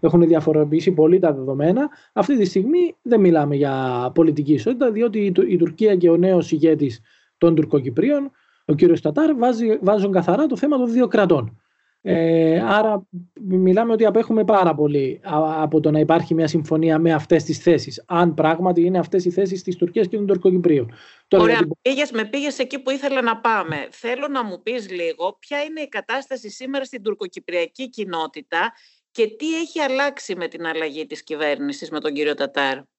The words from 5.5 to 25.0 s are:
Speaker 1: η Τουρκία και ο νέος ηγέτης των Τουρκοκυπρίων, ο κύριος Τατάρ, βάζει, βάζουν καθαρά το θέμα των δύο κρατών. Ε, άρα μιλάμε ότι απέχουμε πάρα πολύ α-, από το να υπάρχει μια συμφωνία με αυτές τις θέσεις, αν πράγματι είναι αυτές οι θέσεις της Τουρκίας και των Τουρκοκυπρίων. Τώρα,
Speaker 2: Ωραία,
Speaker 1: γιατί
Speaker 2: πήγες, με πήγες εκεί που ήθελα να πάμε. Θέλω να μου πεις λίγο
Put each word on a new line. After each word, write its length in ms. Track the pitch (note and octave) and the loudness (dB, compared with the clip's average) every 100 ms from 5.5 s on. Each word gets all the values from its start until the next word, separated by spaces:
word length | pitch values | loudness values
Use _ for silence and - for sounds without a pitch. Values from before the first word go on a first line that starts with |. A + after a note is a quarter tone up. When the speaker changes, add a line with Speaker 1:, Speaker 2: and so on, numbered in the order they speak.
Speaker 1:
η 60 | F3+ | 2
Τουρκία 400 | E3+ E3 G#3+ F#3+ | 0 2 2 4
και 140 | F3 | 4
ο 60 | E3+ | 4
νέος 360 | F#3 F3+ D#3 | 4 2 0
ηγέτης 480 | D#3 D#3+ D#3 C#3+ A2+ _ _ _ _ | 0 2 2 0 -4 _ _ _ _
των 160 | E3+ | 2
Τουρκοκυπρίων, 760 | D#3+ D3+ D3 B2+ A#2+ A3 C#4+ C#4 _ _ _ | 2 2 0 -2 -2 0 0 -4 _ _ _
ο 100 | - | -4
κύριος 260 | D3+ F3 E3 | 2 4 4
Τατάρ, 340 | D#3 D3+ D#4+ | 0 0 0
βάζει, 440 | C#4+ A#3+ A3+ A3+ G#3+ | 2 0 0 0 0
βάζουν 300 | F#3+ G#3+ G3+ | 2 2 2
καθαρά 340 | F#3+ - F#3+ D4+ | 0 0 0 0
το 100 | C4 | 0
θέμα 200 | D4 C#4+ | 0 0
των 160 | B3 | 0
δύο 140 | A#3 A#3+ | 0 2
κρατών. 520 | A3 F#3+ D#3 A2+ - _ _ _ _ - | 2 2 2 0 -10 _ _ _ _ -2
Ε, 520 | E3+ E3 E3 E3 E3 - | 0 2 2 4 2 2
άρα 400 | G#3 A3 G#3 F#3+ F3+ F3 - | 2 2 -2 -6 -16 -16 -14
μιλάμε 520 | G3+ F#3 F#3 F#3 A#3 | -2 2 4 2 2
ότι 120 | A3 | 2
απέχουμε 400 | A3 G3+ A3+ A3 | 2 2 0 0
πάρα 300 | G#3 G#3 F3+ | 2 4 4
πολύ 460 | D3+ D3+ D3 C3+ - | 2 0 0 -2 -6
α-, 380 | D3+ D3+ D#3 D#3 | -6 -2 -2 -2
από 180 | D#3 D#3 | 0 0
το 100 | D3+ | 2
να 80 | D3+ | 2
υπάρχει 360 | D3+ E3 E3+ | 4 2 2
μια 120 | E3 D#3 | -2 0
συμφωνία 520 | D#3+ D#3 D#3 D#3+ D#3 | -2 -2 0 0 2
με 140 | E3 | 2
αυτές 320 | D#3 D3 E3 | 0 2 0
τις 140 | D#3 D#3 | 2 -2
θέσεις, 460 | - D#3+ - B2+ - | 2 2 0 -16 -6
αν 280 | E3+ F3 | 0 0
πράγματι 480 | D#3+ D#3 E3 F3+ E3+ | 2 0 0 0 2
είναι 160 | E3+ F#3 | 2 0
αυτές 260 | D3+ G3 | 0 -2
οι 60 | F3+ | -2
θέσεις 320 | F3 G3 F#3 | -2 -4 -4
της 140 | F#3+ F3 | -8 -4
Τουρκίας 320 | F3 A3+ F#3 | -4 -2 -2
και 80 | A3 | -2
των 100 | G3+ | -2
Τουρκοκυπρίων. 640 | F#3+ F#3+ F3+ F3 D3 A#2 - - - _ | 2 2 2 2 2 0 -10 -20 -20 _
Τώρα, 140 | G3 | 4
Speaker 2:
Ωραία, 140 | E3+ A#3 | 4 4
Speaker 1:
γιατί 180 | D#3+ D#3+ | 0 -2
Speaker 2:
πήγες, 280 | - C4+ D4 | -2 -2 -2
με 140 | A3+ | -4
πήγες 340 | G#3+ C4+ C#4+ C#4 | -4 -4 -4 -4
εκεί 200 | B3+ C4+ | -6 -6
που 120 | C4 | -6
ήθελα 320 | C4+ C#4 C4+ | -4 -2 -2
να 140 | A#3+ A3+ | -2 -2
πάμε. 360 | A3+ A3 E3 D3+ C3+ | 0 -2 -2 -6 -10
Θέλω 380 | - A#3 B3 D4 | -12 -8 -6 -6
να 160 | C#4 | -6
μου 180 | A3 F3+ | -6 -8
πεις 280 | - B3 G3+ | -8 -8 -8
λίγο 460 | F#3 | -8